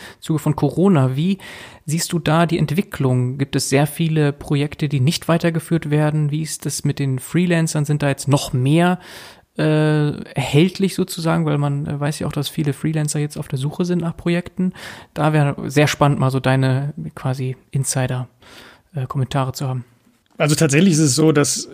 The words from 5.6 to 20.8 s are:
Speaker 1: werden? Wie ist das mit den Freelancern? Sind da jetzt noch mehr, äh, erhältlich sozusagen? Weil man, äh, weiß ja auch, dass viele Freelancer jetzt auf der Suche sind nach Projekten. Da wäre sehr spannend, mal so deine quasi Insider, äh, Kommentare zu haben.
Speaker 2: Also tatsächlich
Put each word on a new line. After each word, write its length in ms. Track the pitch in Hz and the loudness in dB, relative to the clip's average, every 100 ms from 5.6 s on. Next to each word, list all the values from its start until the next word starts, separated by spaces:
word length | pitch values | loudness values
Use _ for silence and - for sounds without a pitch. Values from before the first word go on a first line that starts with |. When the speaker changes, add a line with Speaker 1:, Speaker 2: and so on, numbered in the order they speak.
| - 165 151 | -2 -2 0
Speaker 1:
werden? 400 | 147 151 151 147 | 2 2 2 0
Wie 120 | 151 | -2
ist 220 | 156 - | -6 -6
das 200 | 151 - | -8 -4
mit 160 | 147 139 | -4 -2
den 180 | 139 131 | -2 -2
Freelancern? 680 | - 175 180 165 160 156 | -2 0 2 2 0 0
Sind 180 | 147 147 | 0 0
da 60 | 143 | 0
jetzt 200 | 135 - | -2 0
noch 240 | 139 - | 0 0
mehr, 460 | 127 131 160 175 180 - - - - _ - | -2 2 4 2 0 -6 -20 -20 -20 _ -4
äh, 640 | 156 151 151 151 147 - - | 0 2 2 2 0 -2 -8
erhältlich 640 | - 123 139 185 - 190 | -6 2 4 4 2 -2
sozusagen? 500 | - 185 - 165 165 | -2 -4 -2 -2 0
Weil 140 | 156 147 | 0 0
man, 280 | 143 143 151 | 0 -2 -4
äh, 120 | 143 | -4
weiß 220 | 143 - | -4 -4
ja 80 | 151 | -4
auch, 40 | |
dass 160 | 147 139 | -4 -4
viele 240 | - 147 | -2 -2
Freelancer 460 | 135 156 160 151 151 | -2 -2 -2 -2 -2
jetzt 180 | 147 151 | -4 -6
auf 120 | - | -6
der 100 | 131 | -4
Suche 260 | 143 - | -4 -2
sind 160 | 175 180 | -2 0
nach 160 | 170 - | -2 -4
Projekten. 560 | 170 170 - - 185 - - - - | -2 -2 -4 -4 -4 -4 -16 -18 -12
Da 180 | - 151 | -2 2
wäre 240 | 156 143 135 165 | 2 2 0 0
sehr 200 | 139 151 | 2 4
spannend, 320 | - 143 143 | 4 2 4
mal 100 | 131 | 2
so 80 | 131 | 2
deine 560 | 131 135 131 131 143 - 160 - | 2 2 2 0 -2 -6 -12 -6
quasi 400 | 131 135 131 127 _ | -6 -4 -6 -8 _
Insider, 560 | 139 131 135 127 127 123 _ - - - - _ | -4 -2 -2 -2 -4 -6 _ -20 -20 -20 -20 _
äh, 120 | 139 127 | -8 -6
Kommentare 460 | 143 127 139 131 | -4 -2 -2 -2
zu 160 | - 135 | -4 -6
haben. 160 | 131 - _ _ _ _ - | -6 -8 _ _ _ _ -2
Speaker 2:
Also 160 | 151 | 0
tatsächlich 400 | 151 156 143 | 2 4 4